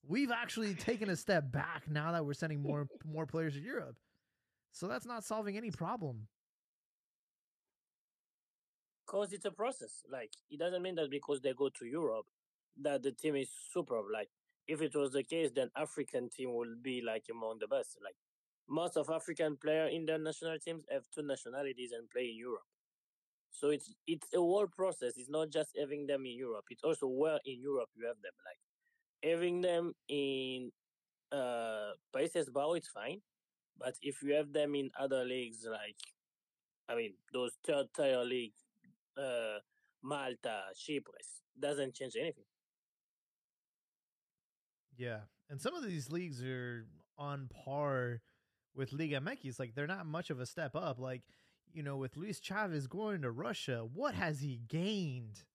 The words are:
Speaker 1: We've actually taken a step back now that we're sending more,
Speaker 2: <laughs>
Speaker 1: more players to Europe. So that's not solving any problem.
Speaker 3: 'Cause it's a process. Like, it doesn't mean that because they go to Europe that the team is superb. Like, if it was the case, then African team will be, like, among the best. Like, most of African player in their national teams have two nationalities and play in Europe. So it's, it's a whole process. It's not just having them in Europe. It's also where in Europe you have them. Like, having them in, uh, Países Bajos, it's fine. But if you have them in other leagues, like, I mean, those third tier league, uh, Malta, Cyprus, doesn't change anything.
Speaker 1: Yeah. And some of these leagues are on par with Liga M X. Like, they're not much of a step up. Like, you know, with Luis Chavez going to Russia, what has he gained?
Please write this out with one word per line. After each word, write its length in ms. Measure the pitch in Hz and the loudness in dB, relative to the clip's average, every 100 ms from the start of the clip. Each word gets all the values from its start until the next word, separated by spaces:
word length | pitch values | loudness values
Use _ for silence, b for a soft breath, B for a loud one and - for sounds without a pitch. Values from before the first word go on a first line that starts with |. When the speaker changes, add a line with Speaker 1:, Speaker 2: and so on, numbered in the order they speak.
| 135 | 2
Speaker 1:
We've 240 | 208 277 | 4 4
actually 420 | 233 240 - 214 | 2 0 0 2
taken 360 | 180 - 226 220 | 2 2 2 2
a 60 | 233 | 0
step 360 | - 180 143 | 4 4 4
back 320 | 127 - 160 - | 0 0 -2 -2
now 240 | 151 156 | 0 2
that 120 | 170 147 | 2 0
we're 80 | |
sending 280 | 143 160 147 | 0 0 0
more, 240 | 143 147 143 - | 2 0 -2 -6
Speaker 2:
<laughs> 80 | 156 | -6
Speaker 1:
more 220 | 151 160 | -4 0
players 260 | 160 160 | 2 0
to 60 | 143 | 0
Europe. 360 | 185 269 139 120 _ _ _ _ _ _ _ | -4 -4 -6 -12 _ _ _ _ _ _ _
So 160 | - 180 | -8 -4
that's 180 | 247 233 | -4 -4
not 180 | 233 | -6
solving 320 | - 220 208 202 | -2 0 0 -2
any 140 | 233 | -2
problem. 580 | 165 170 240 156 117 107 _ _ _ _ _ _ _ _ _ _ _ _ _ _ _ _ _ _ _ _ _ _ _ _ _ _ _ - | -2 0 0 -2 -4 -10 _ _ _ _ _ _ _ _ _ _ _ _ _ _ _ _ _ _ _ _ _ _ _ _ _ _ _ -4
Speaker 3:
'Cause 280 | 196 202 | 0 0
it's 120 | 196 202 | -2 -6
a 60 | |
process. 520 | 180 233 - 110 - - | -2 -2 -2 -10 -12 -8
Like, 220 | 131 110 - _ | -8 -6 -12 _
it 80 | 147 | -2
doesn't 240 | 170 180 | 0 2
mean 140 | 180 170 | 0 0
that 140 | 147 | 0
because 320 | 139 139 143 | 0 0 2
they 120 | 131 | 2
go 160 | 135 139 | 2 0
to 160 | - 120 | 0 -4
Europe 420 | 151 151 110 - _ _ _ _ - | 0 2 0 -2 _ _ _ _ -4
that 240 | 139 139 | 0 2
the 80 | 131 | 2
team 240 | 117 156 139 | 0 0 2
is 160 | 131 | 0
superb. 540 | - - 180 156 117 101 | -6 -4 -2 0 0 0
Like, 180 | 107 101 _ _ _ - | -2 -4 _ _ _ -4
if 140 | 151 | 0
it 140 | 156 147 | 2 4
was 160 | 139 | 2
the 100 | 135 | 2
case, 280 | 123 165 156 | 0 2 2
then 200 | 123 123 - | 4 0 0
African 540 | 151 - 139 131 120 | -4 -2 -2 -2 -2
team 240 | - 127 | -4 -2
will 220 | 120 120 113 | -2 -2 -4
be, 260 | 127 123 | -4 -2
like, 240 | 117 110 - | 0 -2 -4
among 300 | 117 113 110 | -6 -4 -4
the 80 | 107 | 0
best. 300 | 135 113 - | 0 0 -8
Like, 120 | 101 - _ _ _ _ - | -14 -14 _ _ _ _ -4
most 300 | 151 170 170 | 0 2 2
of 120 | 143 | 2
African 480 | 160 - 165 156 143 | 0 -2 0 0 2
player 300 | 151 156 156 | 2 4 4
in 180 | 165 160 | 2 0
their 140 | 160 | 0
national 400 | 156 156 165 160 | 0 -2 -4 -4
teams 260 | - 165 143 | -4 -6 -2
have 180 | 135 - | -4 -4
two 140 | - | -6
nationalities 680 | 147 131 123 131 143 123 123 | -2 -2 -2 -4 -4 -4 -6
and 160 | 117 113 | -6 -6
play 180 | 123 127 | -2 -2
in 60 | 113 | -4
Europe. 300 | 123 107 - _ _ _ _ _ _ _ _ | -4 -6 -6 _ _ _ _ _ _ _ _
So 200 | - 143 | 2 4
it's, 240 | 147 - - - | 4 -2 -12 -2
it's 260 | 160 - | -2 2
a 60 | 175 | 4
whole 300 | 170 196 202 | 6 6 4
process. 500 | - 185 165 123 127 | 2 0 2 -2 -2
It's 100 | 123 | -2
not 220 | 151 160 | 0 2
just 260 | 156 151 - | 2 0 0
having 300 | 143 147 143 | -2 0 0
them 220 | 139 131 | 0 0
in 60 | |
Europe. 320 | 120 127 110 - | -4 -4 -4 -6
It's 140 | 117 | -2
also 240 | 160 156 135 | 0 2 2
where 320 | 131 156 151 135 | 4 4 4 0
in 140 | 127 | -6
Europe 300 | 135 135 113 113 | 0 0 0 -4
you 100 | 117 | -6
have 160 | 110 | -4
them. 120 | 98 - 92 | -8 -12 -16
Like, 140 | 90 _ _ _ _ _ _ 151 | -16 _ _ _ _ _ _ 2
having 300 | 170 180 175 | 4 4 4
them 340 | 180 170 170 - - | 4 4 2 -4 -2
in, 640 | 143 139 135 131 127 123 - _ _ _ _ _ | 2 2 2 0 -4 -6 -10 _ _ _ _ _
uh, 600 | 143 127 117 113 110 104 95 _ 131 | 0 0 0 0 -2 -4 -6 _ 0
Países 320 | 165 170 143 | 2 2 2
Bajos, 260 | 135 147 170 | 2 2 2
it's 100 | - | -2
fine. 340 | 104 113 190 _ _ _ _ _ - | -6 -4 -6 _ _ _ _ _ -6
But 220 | 123 127 | -6 -2
if 180 | 143 135 | -4 -2
you 140 | 143 147 | 4 4
have 180 | 147 | 4
them 220 | 147 147 143 | 2 4 2
in 160 | 135 - | 0 0
other 260 | 135 135 127 | 4 4 4
leagues, 400 | 127 120 113 113 | 2 0 -4 -4
like, 320 | 107 107 107 - _ _ _ _ _ _ _ - | -4 -4 -10 -14 _ _ _ _ _ _ _ -2
I 60 | |
mean, 220 | 117 113 92 _ | 0 0 -4 _
those 240 | 127 123 - - | 2 2 0 2
third 220 | 143 139 - | 4 4 4
tier 240 | 139 127 | 6 6
league, 340 | 123 127 117 _ _ _ - _ _ - | 4 2 0 _ _ _ -20 _ _ -4
uh, 420 | 135 120 113 104 - _ _ _ | 0 0 0 -4 -8 _ _ _
Malta, 640 | 135 147 131 123 123 107 95 95 | -4 -2 -2 -4 -4 -4 -6 -10
Cyprus, 640 | - 143 - - - - _ 123 | -4 -4 -4 -16 -16 -16 _ -2
doesn't 360 | 143 147 135 120 | 0 0 -2 -2
change 200 | 131 113 | -4 -2
anything. 300 | 135 - - _ _ _ _ _ _ _ _ _ _ _ _ _ _ _ _ _ _ _ _ _ _ _ _ 131 | -2 -4 -14 _ _ _ _ _ _ _ _ _ _ _ _ _ _ _ _ _ _ _ _ _ _ _ _ -6
Speaker 1:
Yeah. 260 | 123 107 104 _ _ | -4 -4 -8 _ _
And 100 | 139 | -4
some 140 | 220 | -2
of 100 | 349 | -2
these 280 | 240 170 123 | -2 -2 -2
leagues 320 | 170 180 127 | -2 -4 -4
are 420 | 127 127 123 120 113 - _ - | -4 -4 -4 -6 -10 -20 _ -10
on 320 | 143 143 131 - - | -6 -6 -8 -12 -6
par 560 | 139 147 135 123 120 _ _ _ _ _ 131 | 0 2 2 2 -2 _ _ _ _ _ -6
with 180 | 135 | -4
Liga 240 | 139 160 139 | 0 0 0
M 100 | 151 | -2
X. 320 | 277 135 120 | -4 -6 -4
Like, 140 | 127 117 | -6 -2
they're 120 | 147 | -4
not 180 | 190 165 | -4 -4
much 240 | 160 175 | -4 -4
of 100 | 135 | -4
a 60 | 123 | -4
step 280 | - 151 147 | -4 -4 -2
up. 240 | 175 123 | -2 -2
Like, 240 | 131 127 - b b b _ | -4 -6 -10 b b b _
you 100 | 160 | -6
know, 140 | 143 139 | -4 -2
with 180 | 131 143 | -4 -4
Luis 240 | 196 185 | -6 -6
Chavez 480 | - 196 208 156 131 | -4 0 0 0 -2
going 340 | 175 214 196 | -4 -2 0
to 80 | 131 | -2
Russia, 540 | 117 208 - - 120 113 | -2 -4 -2 -2 -2 -2
what 200 | 147 277 185 | -2 -2 0
has 240 | 180 147 | 0 0
he 220 | 143 123 117 | -2 -4 -2
gained? 760 | 160 185 214 170 127 117 104 - | 0 2 2 0 -2 -8 -12 -18